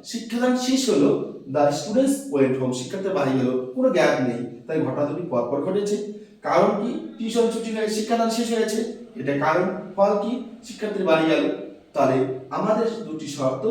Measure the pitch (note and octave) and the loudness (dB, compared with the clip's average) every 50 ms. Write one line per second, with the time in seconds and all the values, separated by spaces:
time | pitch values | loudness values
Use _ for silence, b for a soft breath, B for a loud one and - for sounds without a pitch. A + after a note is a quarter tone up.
0 | - - - A#3 A3+ A#3 A3+ A#3+ B3 B3+ B3 B3 - B3+ C4 C4 - - G3+ - | -14 -8 -10 -8 -8 -4 -2 0 2 2 2 2 2 2 2 2 4 4 4 4
1 | - - - A#2+ - - - - - C3+ C3+ D3 D3 C#3 - - - G3+ G#3+ B3 | 4 4 4 2 0 -6 -10 -14 -12 -4 0 2 2 2 2 0 -4 0 2 2
2 | C#4 C4+ C#4 - - - - C#3+ C3+ B2+ - B2+ B2+ B2 B2 - - - - G3 | 2 2 2 -2 -4 -2 2 2 4 4 4 0 0 -2 -2 -4 -6 -6 -8 -6
3 | F#3+ G3 F#3 F#3+ - C3+ C3 C3 A#3+ - B2+ B2 B2+ - - B3+ B3+ C4 - - | -4 -2 0 0 0 2 2 2 2 2 0 0 -2 -4 -2 2 2 2 4 6
4 | - - - - C3 A#2+ A#2 A#2+ A#2+ - - - - - D#3+ D#3+ - B2+ C3 D3 | 4 4 4 2 0 0 -2 -2 -6 -8 -10 -14 -8 -4 -2 -2 0 0 0 0
5 | D3 C#3+ D#3 F3+ F3 - - A#2+ - B2+ C#3 C#3+ - F#3 F#3+ G#3 G3+ G3+ G#3 - | -2 -2 -2 -4 -6 -2 -2 -2 0 0 -2 -2 -2 0 0 0 0 0 -2 -2
6 | - - B B B B B B - D#3 - E3 G3 - - G3 G#3+ B3 - D#4+ | -4 -6 B B B B B B -4 0 4 4 4 4 2 0 -2 -4 -4 -6
7 | E4 - - - A3+ A3+ - A#3 A3+ A3 - A3 - A3 A3 A3 A3 G#3 G#3+ G#3+ | -8 -10 -8 -6 -6 -2 2 2 2 2 2 -2 -4 -4 -4 -2 -2 -2 -2 -2
8 | G#3+ - A#3+ A3+ A3+ A3+ - A#3+ A#3 A3 A#3 A3+ G#3+ - - A#3 - - - - | -2 0 0 2 2 0 0 0 0 0 0 0 0 0 0 -2 -2 -4 -6 -10
9 | - - - C3 C3 C#3+ C#3+ C#3+ D3 D#3 D#3+ F3 F#3 F#3+ F#3+ - - - - - | -14 -16 -12 -8 -4 -2 0 0 2 2 2 2 2 0 -2 -4 -8 -10 2 2
10 | G3 G3+ G#3+ G3+ G3+ A3 B3 A#3 - - - - - - G#3+ - G#3+ G3+ - F#3+ | 4 4 4 2 0 -2 -4 -4 -6 -10 -14 -18 -18 -16 -12 -8 -6 -6 -4 -2
11 | F#3 F3 D#3+ D#3+ D#3+ D#3+ D3+ C#3 - - - - - - - - - _ _ D3 | 2 2 2 4 4 4 2 2 2 0 -2 -4 -8 -12 -14 -18 -20 _ _ 2
12 | C#3 B2+ C3 C3 C3+ - - - - - C#3+ D#3 - G#3+ A3 A#3 A3+ - - - | 2 4 4 2 2 0 -2 -8 -10 -8 -6 -4 0 0 2 2 2 0 -2 -4
13 | - D#3+ D#3+ D3+ C#3 C#3 C#3 C#3 C#3 C3 C3 - - A3 | -8 -8 -8 -8 -8 -8 -6 -2 -2 -2 -2 0 -2 -2